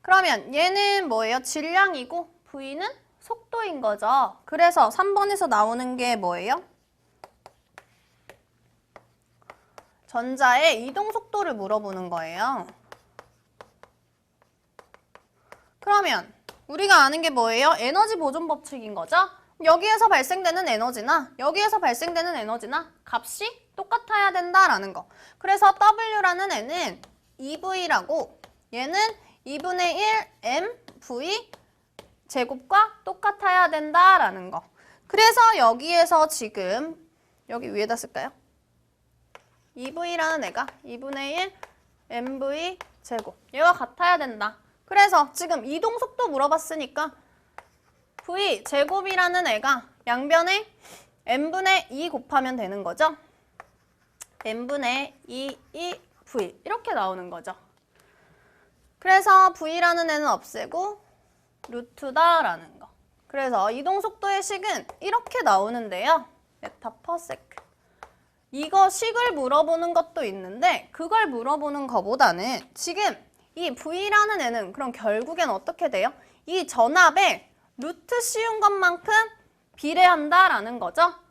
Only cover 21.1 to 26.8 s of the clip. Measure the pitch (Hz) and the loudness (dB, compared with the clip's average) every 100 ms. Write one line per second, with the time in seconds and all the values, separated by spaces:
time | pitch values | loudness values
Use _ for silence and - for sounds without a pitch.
21.1 | 320 254 - 277 349 427 415 320 240 339 | 0 -2 -4 -2 0 0 2 0 -2 -4
22.1 | 339 349 302 214 233 226 294 330 _ - | -2 -4 -4 -6 -8 -6 -8 -8 _ -8
23.1 | 240 - - 427 480 _ - 392 466 466 | -8 -6 -10 -10 -10 _ -16 -4 -6 -2
24.1 | 427 392 370 349 381 370 208 196 175 - | 0 0 0 2 4 4 2 -4 -12 -16
25.1 | _ - _ 381 392 403 392 415 427 440 | _ -20 _ -2 6 6 6 4 4 0
26.1 | 427 381 349 392 269 226 349 | 0 0 0 -4 -4 -4 -4